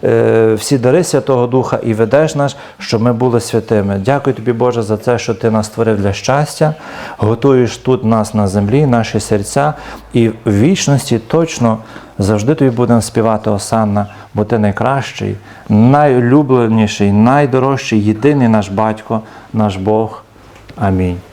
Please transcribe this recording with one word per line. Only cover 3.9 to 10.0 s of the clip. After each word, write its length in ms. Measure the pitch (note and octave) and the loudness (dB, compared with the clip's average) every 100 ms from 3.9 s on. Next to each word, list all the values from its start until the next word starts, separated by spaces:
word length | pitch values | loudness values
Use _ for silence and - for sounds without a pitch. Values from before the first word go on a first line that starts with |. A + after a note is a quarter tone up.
| G2 F#2+ | -2 0
Дякую 280 | C#3 C#3 | 0 0
тобі, 200 | A#2+ A2+ | -4 -4
Боже, 280 | A#2 B2 A#2 | 0 0 0
за 160 | G#2 G#2 | -2 -4
це, 200 | - A#2+ | 0 -2
що 160 | - | -2
ти 180 | A2 A2+ | -2 0
нас 140 | A2 G#2 | 0 -2
створив 360 | - A2+ G#2 | -2 -2 0
для 120 | G2+ | -2
щастя, 600 | G2 - C3+ D3 - D#3 D#3 - - - - | -4 -2 0 -2 -2 -2 -2 -12 -16 -16 -4
готуєш 600 | G#2 A#2 C3+ C3 A#2 - | -2 2 2 2 2 -2
тут 280 | - B2+ A2 | -2 -2 0
нас 280 | A2+ G#2+ | 0 0
на 140 | G#2+ G2+ | -2 0
землі, 380 | G2 G2+ C3 D3 | 0 0 2 2
наші 340 | A#2 A2 A2 | 0 0 -4
серця, 540 | - G#2+ G2+ - D3 D3+ - - | -2 -4 -2 -2 -2 -4 -12 -18